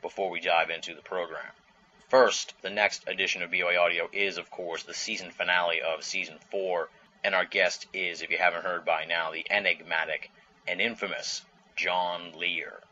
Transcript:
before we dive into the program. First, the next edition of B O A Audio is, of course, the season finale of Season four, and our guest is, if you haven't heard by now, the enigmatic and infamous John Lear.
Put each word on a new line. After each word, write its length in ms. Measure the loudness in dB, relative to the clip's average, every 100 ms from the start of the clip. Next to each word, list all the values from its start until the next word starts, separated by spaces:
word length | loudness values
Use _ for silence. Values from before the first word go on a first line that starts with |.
before 260 | -10 -4 -4
we 100 | -2
dive 300 | 2 4 4
into 240 | -2 -8
the 80 | -12
program. 500 | -8 -6 -4 -6 -12 -16 _ _ _ _ 4
First, 440 | 8 8 6 -4 -6
the 80 | -6
next 380 | 2 2 2 -6
edition 340 | 0 0 0
of 80 | -2
B 140 | 0
O 60 | 2
A 80 | 4
Audio 320 | 4 2 -2
is, 240 | 0 -2 -2
of 140 | -10
course, 320 | -8 -6 -6
the 100 | -6
season 380 | -8 -6 -6 -8
finale 500 | -4 2 4 4 2
of 220 | 0 -2
Season 340 | -4 -6 -6 -10 -6
four, 380 | -4 0 0 -2 -8 -20 _
and 100 | 0
our 120 | 2 2
guest 420 | 4 4 2 -10
is, 300 | -6 -6 -6
if 80 | -4
you 80 | 2
haven't 280 | 2 2 -4
heard 200 | -4 0
by 200 | 0 0
now, 260 | -2 -2
the 160 | -4 0
enigmatic 800 | 2 2 0 -2 -2 -2 -4 -8 _ _ _ -8
and 120 | -2
infamous 640 | -2 -2 -6 -6 -6 -8 -10 _ _ -4
John 580 | 0 0 0 -4 -8 -6
Lear. 440 | -4 -2 -6 -12 -20